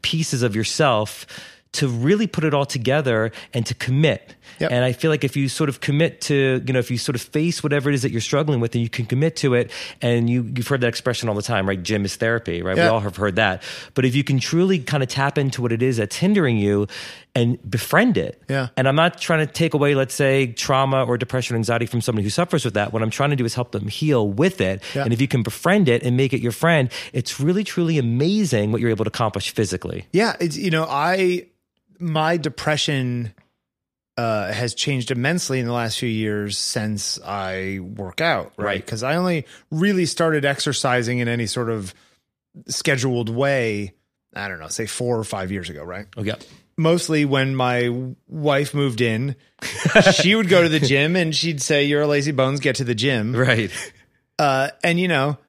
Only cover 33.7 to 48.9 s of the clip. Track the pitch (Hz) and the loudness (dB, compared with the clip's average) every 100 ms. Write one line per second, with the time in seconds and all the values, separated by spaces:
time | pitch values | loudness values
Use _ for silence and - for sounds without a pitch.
33.7 | _ _ _ _ - 117 107 95 107 120 | _ _ _ _ -4 -2 -2 -2 -4 -4
34.7 | - - 135 117 127 131 175 - 131 120 | -4 -4 -2 -2 -2 0 0 -2 -2 -2
35.7 | 120 113 - 123 110 107 104 104 101 - | -2 -2 -4 -2 -2 -2 -2 -4 -4 -4
36.7 | 120 107 104 - - - 101 95 95 95 | -4 -4 -4 -4 -6 -6 -6 -4 -6 -6
37.7 | 98 90 92 95 - 165 127 82 - 104 | -8 -10 -10 -10 -4 -2 -2 -4 -6 -4
38.7 | 95 - 110 127 160 180 170 131 - _ | -4 -6 -6 -2 0 0 -2 -4 -16 _
39.7 | 156 196 190 170 - 165 156 139 139 - | -2 0 2 0 -2 -2 0 0 0 -2
40.7 | 131 139 123 113 123 120 117 110 - 113 | -2 0 0 0 -2 0 -2 -2 -4 -4
41.7 | 113 95 - _ _ _ _ _ - - | -4 -6 -14 _ _ _ _ _ -20 -10
42.7 | - - 139 131 120 113 117 139 139 117 | -6 -2 0 0 -2 -2 0 0 2 0
43.7 | 104 101 _ _ _ _ - 101 87 78 | -2 -6 _ _ _ _ -10 -8 -10 -10
44.7 | - 110 - 123 117 107 104 92 98 85 | -8 -8 -4 -2 -2 -2 -6 -4 -6 -8
45.7 | 73 80 90 104 - 107 - - - _ | -12 -12 -12 -14 -8 -6 -6 -12 -20 _
46.7 | - 160 170 170 156 147 135 135 135 127 | 0 2 2 2 2 2 2 2 2 0
47.7 | 123 123 120 127 - _ 160 147 139 143 | 2 0 -2 -6 -12 _ -4 0 0 0
48.7 | 147 139 | 0 -2